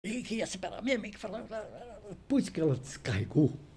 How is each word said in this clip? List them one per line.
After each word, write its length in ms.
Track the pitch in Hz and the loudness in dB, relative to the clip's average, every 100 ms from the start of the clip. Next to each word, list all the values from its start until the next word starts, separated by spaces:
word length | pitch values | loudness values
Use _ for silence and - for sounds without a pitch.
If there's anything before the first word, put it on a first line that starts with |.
E 200 | 185 247 | -4 -6
que 120 | - 226 | -2 -2
ia 120 | 190 | -2
separar 340 | 185 180 92 | -4 -6 -4
mesmo, 240 | 233 247 208 | 0 0 -2
e 60 | |
que 60 | 208 | -10
falou, 240 | 214 214 226 220 208 - - 226 - 180 - | -8 -8 -8 -10 -10 -12 -14 -16 -14 -16 4
putz, 220 | 277 - | 4 4
que 100 | - | 2
ela 160 | 156 123 | 4 2
descarregou. 760 | - - - 98 117 143 143 - - | -2 -8 -2 0 2 6 6 4 -14